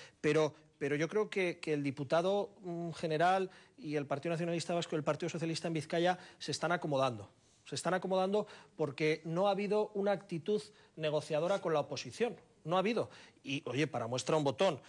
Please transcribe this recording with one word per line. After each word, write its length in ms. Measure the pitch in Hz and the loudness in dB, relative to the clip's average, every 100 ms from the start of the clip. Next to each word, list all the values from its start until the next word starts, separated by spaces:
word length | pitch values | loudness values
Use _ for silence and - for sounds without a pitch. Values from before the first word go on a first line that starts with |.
| - _ | -18 _
pero, 340 | 156 151 151 - - - | 2 4 2 -2 -20 -6
pero 160 | 143 | -2
yo 140 | 147 160 | 0 0
creo 200 | 208 214 | 0 0
que, 300 | 196 180 170 | 0 -2 -2
que 140 | - | -2
el 100 | 147 | 0
diputado, 680 | 143 139 139 160 180 202 - - | 0 -2 0 2 4 0 -2 -6
mm, 300 | 180 170 170 | -8 -6 -6
general 580 | 156 165 156 175 190 185 - - - | -4 -2 2 4 4 0 -6 -20 -14
y 200 | 156 147 | -4 -4
el 100 | 139 | -2
Partido 260 | 135 170 | -2 -2
Nacionalista 420 | 165 170 170 - | -2 -2 -2 -2
Vasco 200 | 170 160 | -2 -2
y 40 | 160 | -2
el 60 | |
Partido 240 | 147 180 170 | 0 0 -2
Socialista 380 | 165 165 160 170 | -4 -4 -4 -4
en 80 | |
Vizcaya 440 | 160 - 170 175 180 - - | -4 -2 2 2 0 -4 -12
se 140 | - | -8
están 180 | 143 160 | -2 0
acomodando. 600 | 175 160 139 135 113 101 _ _ _ | 0 0 2 2 0 -10 _ _ _
Se 100 | - | -10
están 200 | 139 170 | -4 0
acomodando 520 | 185 185 185 190 208 208 - - - | 0 2 2 2 2 -2 -8 -12 -4
porque 440 | 147 135 156 160 | -2 0 0 0
no 240 | 165 165 202 | -2 2 2
ha 20 | |
habido 400 | 196 208 214 208 | 2 2 2 0
una 180 | 202 202 | 0 0
actitud 500 | 196 - 170 - 208 - - - - | 0 -2 -6 0 -2 -2 -16 -20 -4
negociadora 640 | 156 147 151 151 170 196 | 0 0 0 0 2 2
con 140 | 180 | 2
la 60 | 151 | 0
oposición. 560 | - 131 131 - 233 185 - _ | 0 -4 -6 -2 -2 -2 -16 _
No 120 | 156 185 | 0 2
ha 20 | |
habido. 320 | 190 233 95 - - - | 2 0 -2 -6 -20 -16
Y, 200 | - 139 - | -6 -6 -2
oye, 200 | 123 151 | 0 0
para 200 | 123 113 | 0 -2
muestra 300 | 127 - 160 | -2 2 2
un 80 | |
botón, 360 | 143 - 190 135 | 2 2 2 2